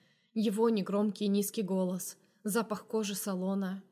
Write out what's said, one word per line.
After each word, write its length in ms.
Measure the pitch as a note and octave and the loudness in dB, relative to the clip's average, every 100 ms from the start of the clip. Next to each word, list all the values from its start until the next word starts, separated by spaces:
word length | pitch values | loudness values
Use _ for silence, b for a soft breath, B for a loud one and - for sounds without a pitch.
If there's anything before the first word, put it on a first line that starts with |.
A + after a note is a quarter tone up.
| b b b | b b b
Его 360 | A3 G#3+ G3+ A#3 | 0 0 4 4
негромкий 580 | G#3+ F#3 G3+ G#3 F#3+ G#3 | 4 2 2 2 0 2
низкий 340 | G3+ G3 A3+ | 2 0 -2
голос, 560 | F#3 F#3+ F#3 F#3 - - b b | -2 0 0 -2 -8 -12 b b
запах 420 | G#3+ A#3 A3+ G3 - | -2 -2 -2 -6 -2
кожи 280 | A3 G3+ F#3+ | -2 -2 -4
салона 680 | G#3 F#3 F#3 G3 F#3+ F#3+ - | -4 -2 0 0 -2 -6 -6